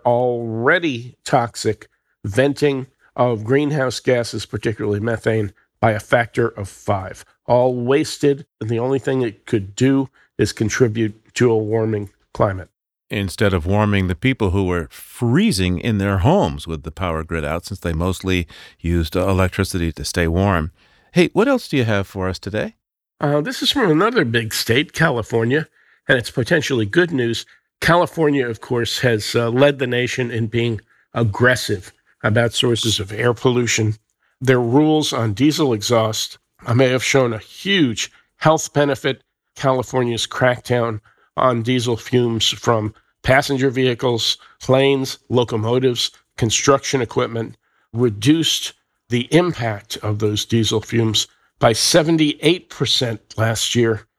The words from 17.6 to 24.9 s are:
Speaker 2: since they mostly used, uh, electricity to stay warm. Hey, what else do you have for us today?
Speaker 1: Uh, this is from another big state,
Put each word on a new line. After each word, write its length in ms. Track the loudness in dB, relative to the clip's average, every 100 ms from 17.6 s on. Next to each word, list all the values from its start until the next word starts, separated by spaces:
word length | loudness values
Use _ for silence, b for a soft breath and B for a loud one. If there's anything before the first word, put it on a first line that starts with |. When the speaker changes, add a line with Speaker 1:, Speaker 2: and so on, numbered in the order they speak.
| -6
Speaker 2:
since 120 | -8
they 140 | -6
mostly 560 | -2 -2 -4 -2 -2 -2 B B B
used, 360 | -2 -2 0 -2
uh, 120 | 0
electricity 640 | 2 0 0 -2 -2 -4
to 120 | -4
stay 220 | -6 -2 0
warm. 460 | 2 2 2 -2 _ b b b
Hey, 160 | 0 0
what 120 | 2 2
else 220 | 0 0
do 80 | -2
you 80 |
have 240 | 0 0 -2
for 200 | -4 -4
us 120 | -4
today? 340 | -6 -6 -6 -10 _ _ _ -6
Speaker 1:
Uh, 200 | -2 0
this 220 | -2 -4
is 80 | -2
from 200 | 0 2
another 340 | 4 2 2
big 280 | 0 0 -2
state, 400 | -6 0 0 0